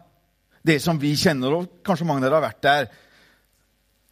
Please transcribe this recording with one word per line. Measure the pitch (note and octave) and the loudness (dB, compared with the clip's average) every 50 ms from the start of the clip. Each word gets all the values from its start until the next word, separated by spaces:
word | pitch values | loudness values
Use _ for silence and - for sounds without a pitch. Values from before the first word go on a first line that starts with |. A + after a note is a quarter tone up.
| _ _ _ _ _ _ _ _ _ _ _ _ | _ _ _ _ _ _ _ _ _ _ _ _
det | - D#3+ D#3 C3+ - | 0 0 2 2 2
som | E3+ E3 D3 | -2 -2 -2
vi | C#3 D3 D3 | 0 -2 -2
kjenner, | - - F#3 D3 C3 B2+ C3+ D3+ | 2 2 0 0 2 0 -2 -2
og | E3+ F3+ F3+ _ _ | -2 -4 -8 _ _
kanskje | - - F3+ - E3+ | -4 -4 -4 -2 -2
mange | E3 C#3+ C3+ | -4 -2 0
av | C3 C3 | 0 2
dere | D3+ | 2
har | D#3+ C#3 | 2 0
vært | A2+ - - | -2 -6 -2
der, | - C#3 C#3+ D3 B2+ G#2+ - - _ _ _ _ _ _ _ _ _ _ _ _ _ _ _ _ _ _ _ _ _ - | 0 2 2 2 0 -4 -8 -20 _ _ _ _ _ _ _ _ _ _ _ _ _ _ _ _ _ _ _ _ _ -12